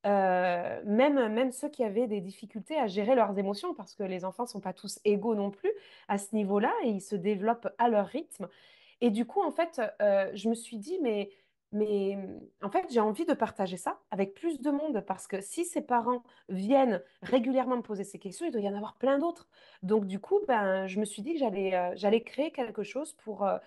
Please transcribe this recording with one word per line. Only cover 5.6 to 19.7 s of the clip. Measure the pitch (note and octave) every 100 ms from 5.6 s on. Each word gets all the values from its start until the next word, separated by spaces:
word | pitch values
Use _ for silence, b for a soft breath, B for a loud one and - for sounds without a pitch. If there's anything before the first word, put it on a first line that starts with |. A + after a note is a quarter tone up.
| F#4+ A4 B B B
à | G3+
ce | G3+
niveau-là | A3 G3 G3+ B3 A4+
et | C#4+
ils | G3
se | - G3+
développent | F#3 G3+ G#3+ A#3 F#3+ -
à | A#3+
leur | G#3+ F#3
rythme. | C4+ E4+ - F#3 b b b b b
Et | A#3+
du | G#3 A#3
coup, | G4+
en | E4+
fait, | - E4 C#4 G#3+ -
euh, | G#3 G3 F#3+
je | G3+ G#3+
me | A3+
suis | - A3+
dit, | G#3 F#4
mais, | C4 G#3 G3+ B B _ _
mais, | G#3 G#3+ G3+ G3 G3 F#3+ F2+ - _
en | G3+
fait, | F#4 F4
j'ai | A#3
envie | G#3+ G#3 E4+
de |
partager | C#4 G#3+ - F#3+ F3+
ça | - F#4+ _
avec | G3 G3
plus | - E4+ D#4
de | C#4
monde, | C#4+ D#4 A3+ -
parce | F#3+ -
que | F#3+
si | G3 - F4
ces | -
parents | D4+ A#3+ A3+ B3 - b -
viennent | F#3+ G3 C4+ C4 F#3 b b
régulièrement | F3+ B3+ A#3 C4 B3+ B3
me |
poser | A#3 G3+ F#3+
ces | F#3
questions, | F#3+ F3+ E4+
il |
doit | A#3
y | G3+
en | G3+
avoir | G#3+ -
plein | C4 C#4
d'autres. | E4+ E4+ _ b b